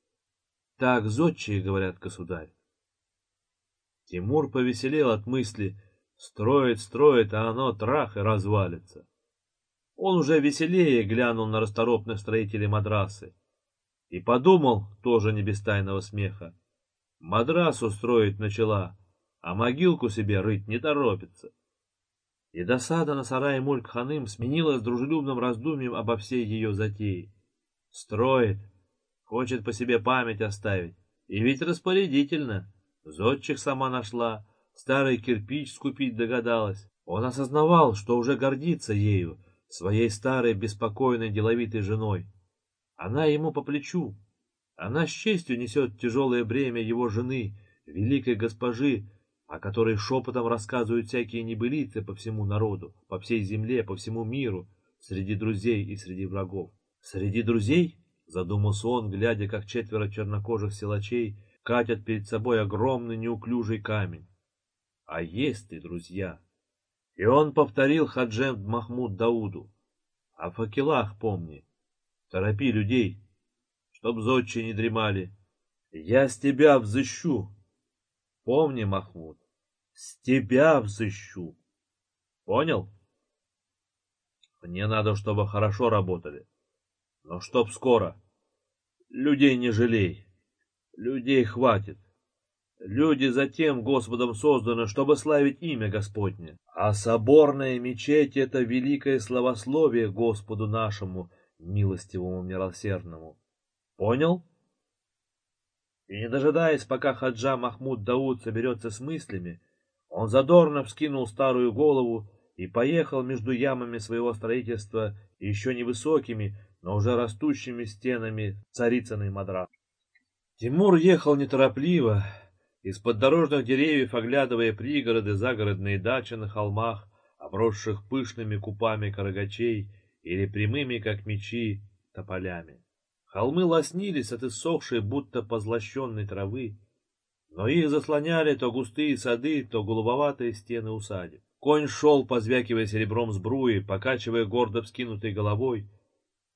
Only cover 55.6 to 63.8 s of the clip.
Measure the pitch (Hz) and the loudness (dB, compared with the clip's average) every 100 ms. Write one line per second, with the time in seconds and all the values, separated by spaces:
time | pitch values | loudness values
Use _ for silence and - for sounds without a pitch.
55.6 | 113 107 98 101 92 92 95 98 92 95 | 0 0 -2 -8 -10 -8 -6 -6 -6 -8
56.6 | 82 _ _ _ - 92 101 110 110 117 | -10 _ _ _ -12 -6 -2 -2 0 0
57.6 | 104 165 170 - _ _ _ 90 87 104 | 4 2 2 -4 _ _ _ -8 -2 0
58.6 | 104 101 110 123 107 98 113 107 101 104 | 0 0 0 -2 -2 -2 0 0 -2 -6
59.6 | 101 120 104 110 104 104 104 104 104 110 | -6 -6 -4 -4 -4 -4 -4 -4 -2 -2
60.6 | 101 101 104 104 101 120 110 101 - _ | -4 -6 -4 -4 -2 -2 -4 -6 -20 _
61.6 | - 120 117 110 113 110 104 107 120 113 | -2 0 0 -2 -2 -6 -4 -4 0 0
62.6 | 101 101 127 127 117 113 113 107 107 120 | 0 0 0 0 -4 -6 -4 -6 -4 -2
63.6 | 107 110 | -2 -4